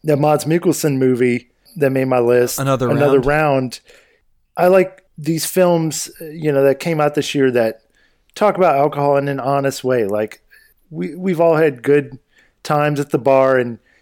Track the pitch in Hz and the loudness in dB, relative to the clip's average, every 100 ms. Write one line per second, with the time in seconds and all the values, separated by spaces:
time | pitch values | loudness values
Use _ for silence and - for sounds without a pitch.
0 | 151 147 151 147 - 170 175 147 156 135 | 0 0 2 0 0 0 0 0 -2 0
1 | 131 123 127 120 - _ _ - 139 135 | 0 2 0 -2 -6 _ _ -2 -2 0
2 | 131 127 120 123 123 - 139 135 - 143 | 0 0 2 2 0 -2 -2 -2 0 2
3 | 147 139 127 151 156 135 127 - _ - | 2 2 2 0 0 0 -2 -10 _ -20
4 | _ _ _ _ _ - 180 190 185 - | _ _ _ _ _ -2 2 4 2 -6
5 | _ - 147 165 - 185 180 170 160 - | _ -10 -6 -4 -4 0 2 2 -2 -6
6 | - - 160 156 151 139 139 135 175 160 | -12 -14 -16 -6 -2 2 2 2 -2 -2
7 | 147 147 139 147 135 120 113 - _ _ | 0 -2 -4 0 0 2 -2 -4 _ _
8 | _ _ _ - 208 175 180 139 147 143 | _ _ _ -2 0 2 2 2 0 0
9 | 143 139 143 139 123 139 139 - 127 127 | 0 0 0 -4 -2 -2 -2 -4 -2 0
10 | 101 104 110 - _ _ _ _ _ 160 | 0 -2 -4 -8 _ _ _ _ _ -10
11 | 180 151 185 165 170 156 160 127 120 147 | -10 -6 -6 0 2 4 2 0 0 0
12 | 131 127 _ _ _ _ - 151 147 143 | 0 -16 _ _ _ _ -4 -2 0 -2
13 | 143 147 123 135 135 131 120 113 _ _ | -4 -2 2 4 4 2 -2 -8 _ _